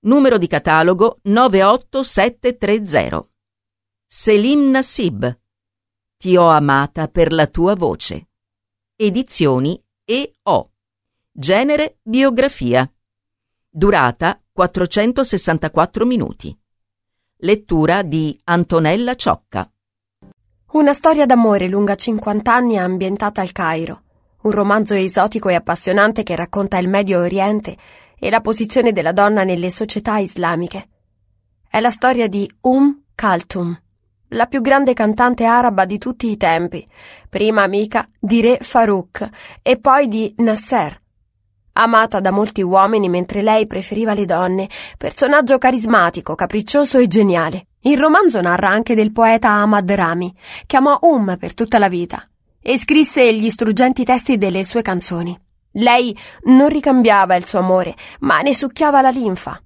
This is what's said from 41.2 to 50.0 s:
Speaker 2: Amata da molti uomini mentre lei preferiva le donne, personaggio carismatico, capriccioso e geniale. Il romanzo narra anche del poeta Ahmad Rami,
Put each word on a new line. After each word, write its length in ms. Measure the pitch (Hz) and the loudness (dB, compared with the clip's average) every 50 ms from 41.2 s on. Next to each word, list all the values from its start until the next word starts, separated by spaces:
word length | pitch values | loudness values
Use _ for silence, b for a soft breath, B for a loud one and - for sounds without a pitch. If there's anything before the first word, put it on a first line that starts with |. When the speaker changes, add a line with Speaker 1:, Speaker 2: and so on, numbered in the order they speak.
| _ _ _ _ _ _ _ _ _ _ _ | _ _ _ _ _ _ _ _ _ _ _
Speaker 2:
Amata 480 | - 226 226 233 220 220 220 - 196 | 0 0 2 4 2 2 2 -2 -2
da 100 | 196 190 | -2 0
molti 300 | 190 202 214 214 - - | 0 0 -2 -2 -2 -4
uomini 480 | 190 180 185 190 190 196 226 214 202 180 | -2 2 4 4 4 4 2 0 0 0
mentre 320 | 175 180 180 - - 202 | -2 -2 -4 -4 -6 -2
lei 260 | 202 220 214 220 214 | 0 2 2 2 0
preferiva 460 | 214 - 190 190 - 208 202 226 220 208 | -2 -6 -10 -10 -8 -6 -4 -4 -2 -2
le 120 | 208 202 | -4 -2
donne, 440 | 175 175 170 180 180 185 190 190 196 B B B B B | -2 -2 -2 0 -2 -2 -4 -4 -8 B B B B B
personaggio 600 | B - - - - 285 269 285 294 285 240 277 | B -10 -10 -4 -2 0 2 2 2 4 2 0
carismatico, 760 | 254 - 254 254 254 214 226 233 208 175 170 - 175 - - 156 | 2 2 0 0 0 0 2 2 2 2 2 0 -6 -8 -8 -6
capriccioso 640 | - 185 175 - 214 214 - - 285 285 277 - | -6 -6 -4 -4 -6 -4 0 0 0 0 2 4
e 100 | 262 247 | 2 4
geniale. 600 | 202 165 220 208 196 175 170 165 160 170 190 - _ _ _ | 4 4 4 4 4 2 0 0 -2 -6 -10 -14 _ _ _
Il 180 | _ 254 294 254 | _ 0 2 4
romanzo 400 | 285 311 302 370 415 339 226 208 | 4 4 4 4 4 4 2 2
narra 300 | 175 175 175 180 196 190 | 0 0 0 0 0 0
anche 260 | 190 214 233 - 240 | 0 0 0 0 0
del 160 | 220 214 214 | 2 2 0
poeta 400 | 214 233 226 226 226 226 226 226 | 2 2 2 4 4 2 2 2
Ahmad 400 | 208 208 208 214 214 208 196 180 | 2 2 2 2 2 0 0 0
Rami, 420 | 202 196 | 0 0